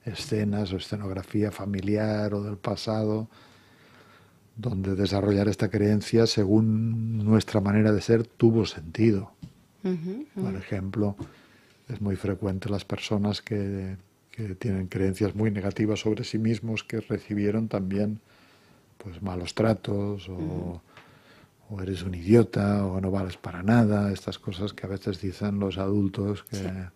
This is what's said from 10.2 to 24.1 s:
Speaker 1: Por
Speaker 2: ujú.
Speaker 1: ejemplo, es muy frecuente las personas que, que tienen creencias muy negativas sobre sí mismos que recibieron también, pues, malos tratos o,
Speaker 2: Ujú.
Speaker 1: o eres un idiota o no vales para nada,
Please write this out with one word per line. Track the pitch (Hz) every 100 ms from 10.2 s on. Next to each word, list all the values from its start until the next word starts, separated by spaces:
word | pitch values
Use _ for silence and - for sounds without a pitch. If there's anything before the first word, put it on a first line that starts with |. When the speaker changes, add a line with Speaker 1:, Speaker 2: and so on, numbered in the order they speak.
| 302
Speaker 1:
Por | 208
Speaker 2:
ujú. | 135 95
Speaker 1:
ejemplo, | - 101 95 104 101 98 - - - - _ _ -
es | 117
muy | 101 95
frecuente | 101 95 101 92 -
las | 101
personas | - 101 - 107 104 101
que, | - 104 98 98 95 95 - _ _
que | - 107 92
tienen | 117 95 92
creencias | - 95 92 104
muy | 101 110
negativas | 101 95 - 107 104
sobre | 110 107
sí | 120 110
mismos | 110 113 117 110
que | - 113
recibieron | - 104 - 104 101 110 110
también, | 104 95 98 107 107 _ _ _ _ _ _ _ _
pues, | 101 85
malos | 92 90 87
tratos | - 110 104 - 101 101 101 98
o, |
Speaker 2:
Ujú. | 92 80 90 87 87 _ - - - _ - - _ _
Speaker 1:
o | 104
eres | 95 92
un | 92
idiota | 90 85 117 110 - 101 101
o | 98 92
no | 95
vales | 98 92 -
para | - 87
nada, | 95 120 110 104 101